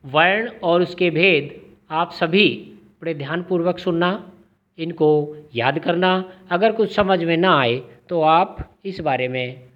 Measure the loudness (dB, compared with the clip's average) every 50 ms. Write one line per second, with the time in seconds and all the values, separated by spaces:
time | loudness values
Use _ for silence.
0 | -14 -2 2 2 4 4 2 0 -4 -6 -10 -4 0 2 2 2 2 0 -2 -2
1 | -2 0 2 2 2 4 2 2 -2 -4 -14 -18 -20 -20 -20 _ _ _ -4 -4
2 | -4 -4 -4 -4 -2 0 2 2 2 2 0 -4 -12 -18 -20 -20 _ _ _ _
3 | -8 -8 -8 -6 -6 -6 -6 -8 -4 -4 -4 -2 0 -2 -4 -2 -4 -4 -2 0
4 | 0 0 -2 -4 -10 -18 -20 _ _ _ _ _ _ _ _ -12 -10 -10 -2 0
5 | 2 4 4 2 0 -4 -10 -18 -20 -8 -6 -2 0 0 0 0 -2 -2 0 2
6 | 2 2 0 0 -2 -8 -16 -20 -8 -4 -2 2 2 2 2 2 -2 0 0 0
7 | 2 2 2 0 2 0 2 2 4 4 4 4 4 0 0 -2 -6 -12 -20 -20
8 | _ -6 -2 2 4 4 6 4 4 0 -4 -14 -14 -16 _ _ -12 -12 -10 -4
9 | -2 -2 -2 0 -2 -4 -4 -4 -6 -6 -10 -14 -20 -20 _